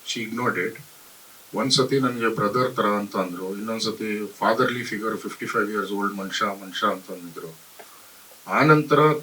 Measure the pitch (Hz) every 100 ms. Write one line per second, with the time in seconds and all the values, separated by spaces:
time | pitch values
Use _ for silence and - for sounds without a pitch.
0 | - 123 110 113 123 92 90 - - -
1 | - - - - - 107 131 131 127 135
2 | 127 120 113 110 104 123 127 - 104 104
3 | 101 101 90 90 92 101 110 113 110 -
4 | 110 104 101 - 107 117 127 120 - 104
5 | 110 101 104 - 123 113 104 107 98 101
6 | 101 98 95 - - 98 95 - 107 92
7 | - 90 87 82 82 - - - - -
8 | - - - - - 113 147 151 151 147
9 | 151 151